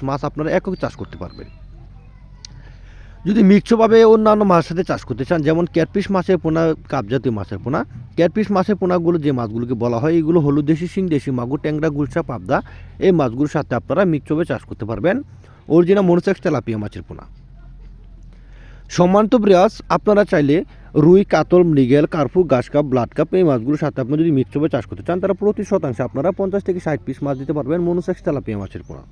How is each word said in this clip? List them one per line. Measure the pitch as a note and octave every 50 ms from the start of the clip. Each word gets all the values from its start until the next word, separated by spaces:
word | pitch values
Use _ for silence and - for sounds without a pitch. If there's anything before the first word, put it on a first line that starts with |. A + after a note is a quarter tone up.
| C3+
মাছ | C3+ C#3 C#3 C#3+
আপনারা | C#3+ - D3 D#3 D#3+
একক | D3+ F#3 - G3 F#3 - -
চাষ | A#2 - -
করতে | G2 - - E2+ F2+
পারবেন। | E2 - - C2+ - - - - - - - - - - - - - - - - - - - - - - - - - - - - - - - - - - - -
যদি | F3 G#3 A3+ G3+
মিক্সডভাবে | F#3 G3+ G3+ - - A#3 A3 A3+ G3+ A3 A3+ A3+
অন্যান্য | A3 A3 A3 G#3+ G#3+ G#3+ G#3 G#3+
মাছের | G3 F3+ E3+ D3+ -
সাথে | E3 E3+ F3+
চাষ | - C#3+ G2+ - -
করতে | A#2+ G2 C3
চান, | - F3+ D#3+ C#3+
যেমন | D3+ D#3+ E3+ F3+ E3+ -
ক্যাটফিশ | E3+ D#3+ - - G3+ F#3+ -
মাছের | G3 F#3 E3+ - F#3 E3
পোনা, | - D#3+ D#3 D#3+ E3 D#3+ D#3 - - -
কাপ | D3+ C3+ A2 G2 B2+
জাতীয় | C3+ A2+ C3+ A2+
মাছের | G2+ G2 - G#2 F#2+
পোনা, | F#2+ A#2+ C#3+ F#3 C#4+ - - - - - -
ক্যাটফিশ | - E3 F3 - G#3+ G#3+ G3
মাছের | G#3 F#3 F3+ - G#3
পোনাগুলো | F3+ F#3+ F3+ F3+ F3+ E3 E3+ F3 E3+
যে | C#3 D3 C3+
মাছগুলোকে | B2 A#2 G#2 A2 A#2 A#2+ A#2 B2+
বলা | G#2+ A#2 A#2+ A#2+ A#2 B2+
হয়, | D#3+ E3+ E3+
এগুলো | D#3 D3+ E3+ F3
হলো | C#3+ C#3+ C#3+ D3+ D3
দেশি | C#3+ E3 D3+ F3
শিং, | F3 - G3 F#3+ F3+
দেশি | D#3 C3+ - C#3+
মাগুর, | B2+ B2 A#2+ A#2+ C#3 D3 -
ট্যাংরা, | D#3 D3+ D3+ D3+ D#3+
গুলশা, | C#3+ C#3+ D3 C3 - E3+ D#3
পাবদা, | - B2+ G#2 F2+ G2 C#3 F3+ - - - - - - - -
এই | - F#3+ F3+
মাছগুলোর | D#3+ C#3 A#2+ A2 B2+ D3 D3 -
সাথে | D#3 C3+ - B2+ A#2
আপনারা | - - C3+ F3 G3+
মিক্সডভাবে | F3+ D#3 C#3+ - - D3+ D#3 F3
চাষ | - C3+ G#2+ -
করতে | - G2 - A#2
পারবেন | G#2 A2 G2+ G#2+ E3+ G#3 C4 D4 - - - - - - - _ -
অরিজিনাল | C#3+ E3+ F3 E3 G3 G#3 G3
মনোসেক্স | F3 F3 F3 - G3 F#3+ -
তেলাপিয়া | - F#3 D3+ B2 - A#2+ A2 G#2+
মাছের | G#2 G#2 - - -
পোনা। | - - - - - - - - - - - - - - - - - - - - - - - - - - - - - - - - - - - - -
সম্মানিত | - - F3 F3+ F#3+ G#3 A3 G3+ C4+
প্রিয়াস, | A#3+ G#3 G#3 F#3+ F3 F#3+ A3 - - - -
আপনারা | E3 E3+ - G#3 G#3 G3+ F#3+
চাইলে | - G3+ D#3+ D3 C#3 D3 F3+ C4+ - - - - - -
রুই, | - C#3 D#3+ F#3 G3 G3+
কাতল, | - - D#3+ D3+ - F3 F3+ F3+
মৃগেল, | E3+ D#3 C#3 C3 A#2 C3+ D3 D#3
কার্পু, | - - E3 C#3 A#2+ - F3+ F#3
ঘাস | C#3+ C#3 B2 A#2+ - -
কাপ, | D3 D3
ব্লাড | C3+ B2 B2 A2+ - -
কাপ, | - D3+ - -
এই | F#3 F#3
মাছগুলোর | D#3+ C3+ A#2 A2 C3+ D3+ D3 D#3+
সাথে | C#3+ - -
আপনারা | B2+ A2+ D3 D3+ E3
যদি | E3+
মিক্সডভাবে | D3 C3 B2 - - D3 D3 D#3
চাষ | - B2 G#2
করতে | - A2 F#2+ -
চান, | - E3+ F#3
তারা | F#3+ G3 G3
প্রতি | - G3+ G#3 G#3 - G3+ -
শতাংশে | G3+ F#3+ D#3 C#3 A#2 - B2+
আপনারা | A#2 - C3+ C#3+ F#3 F#3+
পঞ্চাশ | - G3 F#3+ F#3+ G3+ -
থেকে | - F3+ F3+
ষাট | - E3 D3 - -
পিস | - C3+ - D3
মাছ | C#3 C#3 C3
দিতে | C#3 C3+ D3+
পারবেন | D3 C3 B2+ D#3+ F3
মনোসেক্স | F3 E3+ F3 F3+ F3 - F3+ - -
তেলাপিয়া | F3+ D3+ C3 F#2+ - G#2+ G2+
মাছের | G2 F#2 - F2+ -
পোনা। | - E2 C#2 C#2 -